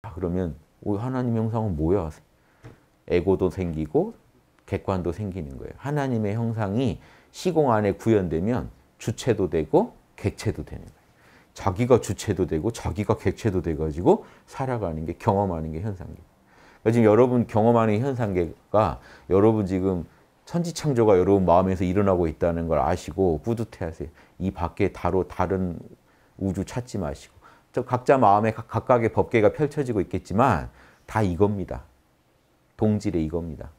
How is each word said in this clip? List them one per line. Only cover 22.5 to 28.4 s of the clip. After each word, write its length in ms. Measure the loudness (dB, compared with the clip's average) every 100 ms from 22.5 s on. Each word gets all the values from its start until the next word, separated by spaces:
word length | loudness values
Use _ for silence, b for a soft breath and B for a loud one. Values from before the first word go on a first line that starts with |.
| -2 0
걸 100 | 0
아시고 640 | 0 -2 -6 -2 0 0
뿌듯해하세요. 680 | -4 -4 -6 -8 -10 -8 -14 b b b
이 120 | -6
밖에 400 | -4 -8 -2 -2
다로 340 | 0 0 0 -2
다른 520 | -2 -2 0 -2 -6 -14 -20 b b b -6
우주 260 | -4 -4
찾지 340 | -6 -8 -8 -6
마시고. 380 | -6 -8 -16 _ b b b
저 120 | -6
각자 340 | -2 -2 4 6
마음에 340 | 6 6